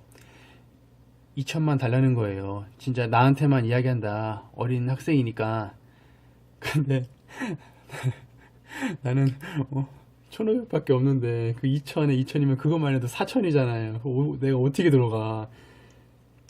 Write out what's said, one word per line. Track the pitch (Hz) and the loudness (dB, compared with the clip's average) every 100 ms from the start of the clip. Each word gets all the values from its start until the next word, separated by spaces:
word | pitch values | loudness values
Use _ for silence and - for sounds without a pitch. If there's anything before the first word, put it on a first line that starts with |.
| - - - - - - - _ - - - _ _ - | -14 -20 -20 -20 -20 -20 -20 _ -20 -20 -20 _ _ -10
이천만 | 135 170 156 139 | -6 -2 0 0
달라는 | 123 127 135 | 2 2 4
거예요. | 120 104 95 98 101 107 - | 2 0 -4 -6 -8 -12 -10
진짜 | 135 123 117 | -6 -2 2
나한테만 | 117 131 139 147 135 113 | 6 6 6 4 4 2
이야기한다. | 123 127 123 107 104 110 107 - - | 2 2 0 -2 -4 -4 -6 -10 -6
어린 | 117 127 123 | -4 -2 -2
학생이니까. | 131 - 147 117 110 110 113 104 - - - - - - - - - | -2 0 2 2 -2 -2 -2 -4 -12 -20 -20 -20 -20 -20 -20 -20 -12
근데 | - 151 135 131 123 - - | -4 -2 0 -2 -2 -14 -20
<laughs> | - 247 160 - - - - 127 - - - - - - - 262 170 | -10 -8 -10 -14 -20 -18 -6 -6 -6 -14 -20 -20 -20 -18 -8 -6 -4
나는, | 127 131 135 131 - 151 131 | -2 2 2 0 -8 -6 -4
어, | 139 139 - - _ - | -4 -6 -10 -20 _ -16
천오백밖에 | - 220 240 226 160 - | -4 0 0 0 -4 2
없는데, | 127 135 135 120 117 113 117 | 2 2 0 -2 -2 -2 -2
그 | 135 | -2
이천에 | 143 - 170 147 131 | -2 -2 -2 2 0
이천이면 | 131 156 139 131 | 0 0 2 2
그것만 | 151 165 147 135 | 2 2 2 0
해도 | 120 | -2
사천이잖아요. | - - 262 185 143 123 117 110 110 139 | -4 -2 0 2 2 2 0 -4 -6 -2
오, | 127 147 139 | 0 0 0
내가 | 135 131 | 0 2
어떻게 | 135 139 175 | 2 2 4
들어가. | 139 120 113 110 110 110 - - - - - - _ _ _ | 6 4 0 -2 -4 -8 -14 -20 -20 -20 -20 -20 _ _ _